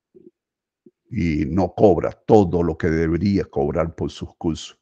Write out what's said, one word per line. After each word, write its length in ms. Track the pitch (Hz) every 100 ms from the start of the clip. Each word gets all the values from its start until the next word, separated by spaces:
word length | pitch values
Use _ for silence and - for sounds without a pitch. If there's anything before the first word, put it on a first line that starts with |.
| _ - - _ _ _ _ _ _ _ _
Y 360 | 110 85 76 71
no 280 | 87 90
cobra 380 | - 107 80 -
todo 500 | - - 110 92 85
lo 160 | 85 78
que 100 | 90
debería 580 | 80 82 82 101 98 -
cobrar 500 | 73 71 78 82 -
por 160 | 73
sus 240 | - 87 -
cursos. 440 | 85 76 - -